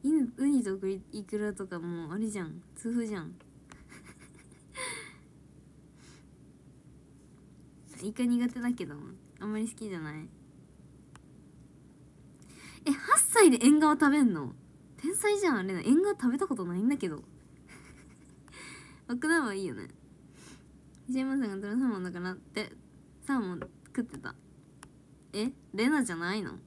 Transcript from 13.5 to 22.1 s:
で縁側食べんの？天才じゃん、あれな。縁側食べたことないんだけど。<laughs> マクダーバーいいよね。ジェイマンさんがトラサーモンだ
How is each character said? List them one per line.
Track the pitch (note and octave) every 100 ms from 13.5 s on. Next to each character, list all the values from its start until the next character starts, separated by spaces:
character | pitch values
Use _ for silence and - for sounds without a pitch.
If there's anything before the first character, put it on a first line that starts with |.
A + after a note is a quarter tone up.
で | A#3+
縁 | A#3+ D4+
側 | D4+
食 | D4+ D4
べ | D4
ん | B3
の？ | E3 C3 - - - - -
天 | D4
才 | G4 G#4 G#4
じ |
ゃ | F#4
ん、 | A#3
あ |
れ | F#3
な。 | F3+
縁 | - D4
側 | G4+
食 | G4+ B3
べ | C#4
た | F#4+
こ |
と | A3+
な | F3
い | F3+
ん | A3+
だ | C#4+
け | F3+
ど。 | D3+ - - - - - - - - -
<laughs> | - - - - - - - - - -
マ | B3
ク | D#4
ダ | E4
ー |
バ | B3+
ー |
い | G3
い | F#3
よ |
ね。 | A2 F2 - - - - - - - - - - - -
ジ | C4
ェ |
イ |
マ | C4+
ン | C4+
さ |
ん | A3+
が | G3
ト | G3+
ラ |
サ | A#3
ー | B3+
モ | G3
ン |
だ | F3+